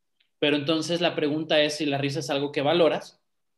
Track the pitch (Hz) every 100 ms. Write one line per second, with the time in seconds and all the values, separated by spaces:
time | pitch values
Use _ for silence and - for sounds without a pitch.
0 | _ _ _ - 147 143 139 160 156 170
1 | 170 165 151 156 160 160 151 151 147 139
2 | 135 143 143 143 143 147 139 170 156 170
3 | - _ _ _ _